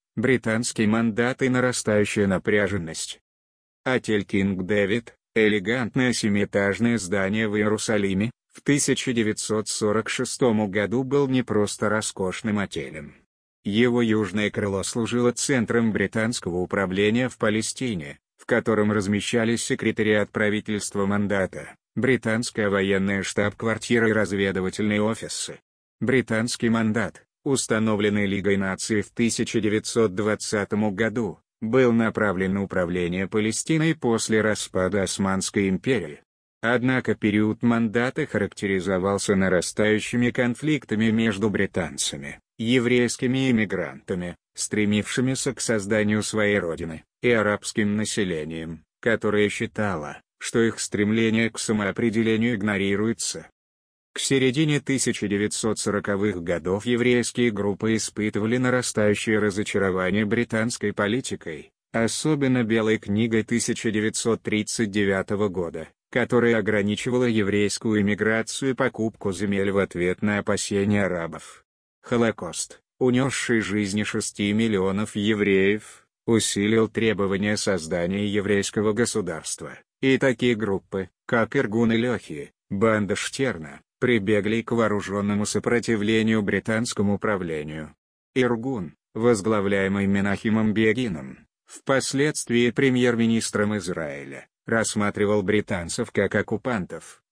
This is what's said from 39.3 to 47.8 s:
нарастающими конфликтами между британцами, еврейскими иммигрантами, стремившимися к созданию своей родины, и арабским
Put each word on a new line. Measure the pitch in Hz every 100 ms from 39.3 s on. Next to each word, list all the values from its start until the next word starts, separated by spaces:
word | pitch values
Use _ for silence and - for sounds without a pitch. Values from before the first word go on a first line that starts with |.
| 98
нарастающими | 95 90 - - 107 107 - 120 120
конфликтами | 123 123 120 151 147 - 107 113
между | 110 113 95 107
британцами, | 95 95 98 82 69 - 71 69 - _ -
еврейскими | 113 127 117 123 120 - 131 135 135
иммигрантами, | 117 104 95 78 67 - 92 87 85 _ -
стремившимися | - 104 104 104 101 - 127 135 143
к | 117
созданию | - 113 98 110 104 107
своей | 101 107 104 101
родины, | 87 78 82 78 - _
и | 123
арабским | 117 104 104 - -